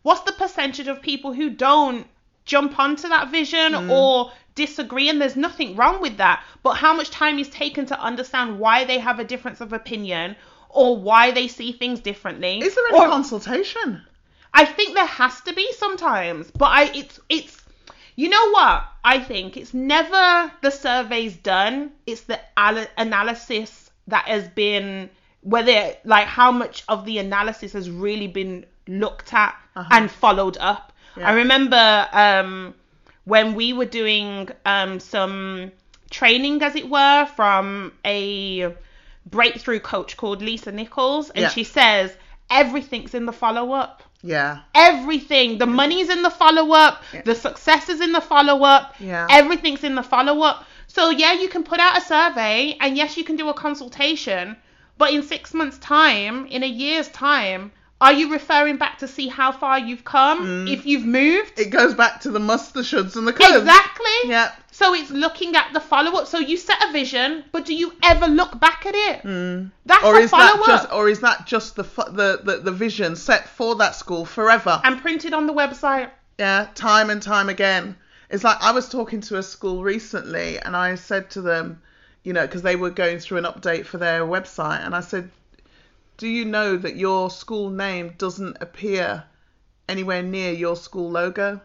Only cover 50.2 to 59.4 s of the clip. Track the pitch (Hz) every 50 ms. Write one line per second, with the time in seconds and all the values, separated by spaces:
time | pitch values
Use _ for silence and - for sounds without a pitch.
50.2 | 262 285 294 302 311 302 - - - - - - - - - - 330 330 320 254
51.2 | 311 330 370 359 381 381 - 349 330 - 339 339 339 370 370 359 - - 320 302
52.2 | 330 339 - 233 220 214 214 226 269 302 302 - - 277 269 285 302 294 294 339
53.2 | 320 330 311 302 311 302 294 294 - 302 294 285 269 240 - - 277 302 320 -
54.2 | - 202 196 180 180 196 220 _ _ _ _ _ _ _ _ _ 302 277 294 294
55.2 | 285 - - - - - - 320 320 277 269 - - - 294 302 311 302 233 208
56.2 | 202 208 226 262 262 - - 254 262 269 233 226 269 294 311 320 294 302 - -
57.2 | 269 285 294 269 214 190 190 185 196 202 _ _ _ _ _ _ 262 269 294 285
58.2 | 320 294 311 294 302 - 311 294 294 302 285 285 294 285 - - 277 262 269 -
59.2 | 269 254 262 277